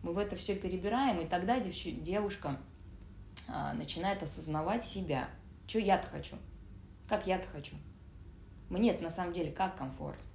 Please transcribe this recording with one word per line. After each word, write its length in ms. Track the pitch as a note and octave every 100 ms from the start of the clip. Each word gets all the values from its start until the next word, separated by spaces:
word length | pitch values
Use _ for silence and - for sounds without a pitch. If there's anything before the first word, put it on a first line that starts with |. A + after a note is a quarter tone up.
Мы 100 | E3+
в 60 | F3
это 180 | G#3 G3
всё 180 | -
перебираем, 640 | G3 F#3+ F#3 G3 A#3 C#4 F#3
и 40 |
тогда 340 | D#3+ F3+ F#3 B3+
девч-, 440 | G3 - F3 -
девушка, 560 | D#3 G3 G3+ G3 D3+ C#3 - - - - - - - - -
а, 240 | - C#3+
начинает 500 | D3+ - E3 F#3 G3+
осознавать 640 | D#3 - D#3 D3+ D#3 A3+
себя. 460 | A#3 G3 F3 C3+ C3 - - - -
Чё 120 | A3
я-то 280 | G3 F#3+ -
хочу? 300 | C#3+ C#3+ - - - - - - - -
Как 180 | G#3 F#3+
я-то 220 | F#3 -
хочу? 260 | D3 C#3+ - - - - - - - - - -
Мне-то 340 | F3+ A#3 -
на 60 | E3
самом 240 | E3 F3
деле 180 | F3 D#3
как 260 | - F#3+ -
комфортно? 440 | C3+ - D3 - -